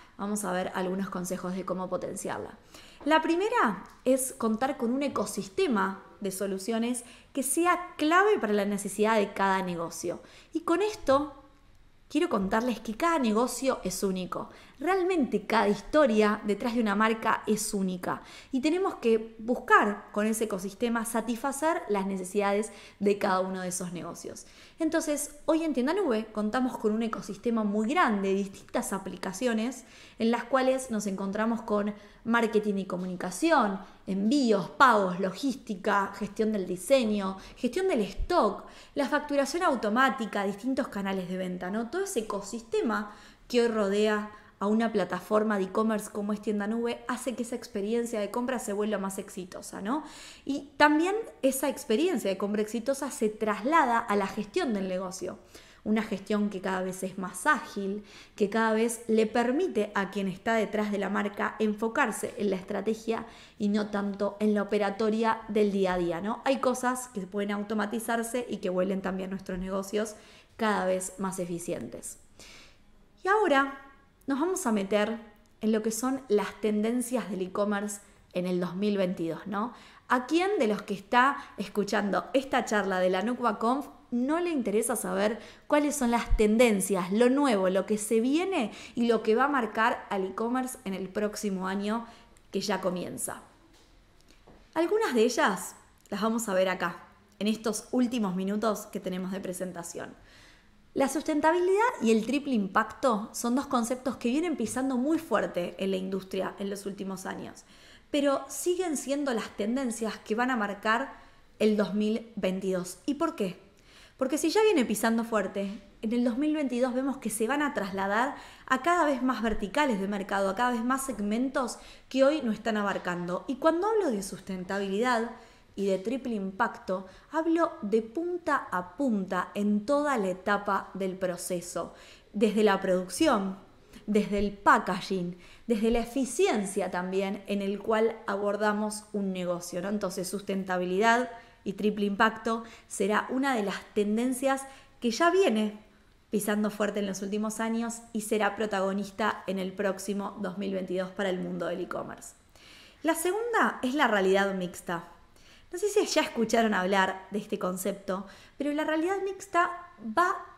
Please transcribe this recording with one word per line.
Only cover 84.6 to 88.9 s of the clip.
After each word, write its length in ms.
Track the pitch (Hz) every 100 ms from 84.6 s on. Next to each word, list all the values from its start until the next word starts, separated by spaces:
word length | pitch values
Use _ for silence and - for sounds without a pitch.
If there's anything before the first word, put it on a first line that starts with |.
| 214 208 226 233
saber 420 | 185 185 208 226 - - -
cuáles 260 | 294 294
son 160 | 285 240
las 260 | 233 - -
tendencias, 760 | 214 220 247 202 190 190 175
lo 180 | 202 247
nuevo, 380 | 269 285 208 185
lo 180 | 190 185
que 100 | 214
se 240 | - 226
viene 520 | 240 302 381 370 214 - -